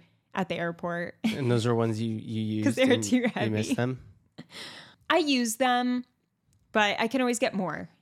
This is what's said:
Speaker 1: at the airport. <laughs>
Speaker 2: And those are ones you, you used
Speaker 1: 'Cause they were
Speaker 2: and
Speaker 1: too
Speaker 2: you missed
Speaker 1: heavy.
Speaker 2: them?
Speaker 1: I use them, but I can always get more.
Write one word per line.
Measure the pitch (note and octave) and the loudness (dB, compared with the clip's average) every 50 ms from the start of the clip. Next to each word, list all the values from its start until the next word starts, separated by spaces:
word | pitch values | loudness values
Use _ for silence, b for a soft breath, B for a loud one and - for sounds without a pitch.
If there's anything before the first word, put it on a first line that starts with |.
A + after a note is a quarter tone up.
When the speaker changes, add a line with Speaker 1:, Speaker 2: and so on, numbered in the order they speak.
| b b b b _ _ - | b b b b _ _ -6
Speaker 1:
at | G3+ F#3 - | -4 -4 -2
the | E3+ | -4
airport. | E3+ E3+ E3+ E3+ E3+ - F3 E3+ E3+ F3 - - _ | -4 -4 -4 -6 -6 -6 -6 -4 -6 -6 -8 -6 _
<laughs> | - | -4
Speaker 2:
And | A3 A3 - C3+ A#2+ | -2 -2 0 0 2
those | A#2+ A#2 G#2+ | 2 2 4
are | A#2+ A#2 | 2 2
ones | A#2 A2+ A2+ A2 G#2+ | 2 2 2 0 -2
you, | A#2 A2+ A2 | -2 -4 -4
you | A2 - - A2+ A2 | -6 -6 -6 -4 -4
used | A2 G#2+ G#2+ G#2+ G#2+ | -2 -2 0 0 0
Speaker 1:
'Cause | C#4 A#3 | 0 2
they | B3+ C4 | 2 4
were | C4 | 4
Speaker 2:
and | B3 - | 4 2
Speaker 1:
too | G#3 G3+ A#3+ | 2 2 2
Speaker 2:
you | B3 | 2
missed | B3 G#3+ - - G#3 A3 G#2+ G#3 A3+ C4+ | 2 0 -2 -2 0 0 0 0 0 0
Speaker 1:
heavy. | C4+ | 0
Speaker 2:
them? | - A#2+ B2+ B2+ - - - - _ _ _ _ - B B B B B B B B B B B B _ - | 0 0 0 -2 -6 -10 -18 -20 _ _ _ _ -20 B B B B B B B B B B B B _ 2
Speaker 1:
I | D#4 | 2
use | F4 D#4+ D4 C4+ B3 A#3+ A3+ G#3+ | 4 4 4 2 2 2 0 0
them, | - C4 B3+ B3 B3 B3 B3 B3 B3 B3 _ _ _ _ _ _ _ _ _ _ _ _ _ | 2 2 2 2 2 0 0 -2 -4 -6 _ _ _ _ _ _ _ _ _ _ _ _ _
but | - G#3+ G#3+ G3+ G3 - | 2 2 2 2 2 0
I | A3+ A3+ | -2 0
can | - C4 | 0 0
always | B3+ A#3+ A#3+ A3+ | 0 0 0 0
get | C4 - - | 0 0 0
more. | G3 F#3 E3 D3+ E3 E3+ - _ _ | -2 -4 -4 -4 -6 -10 -12 _ _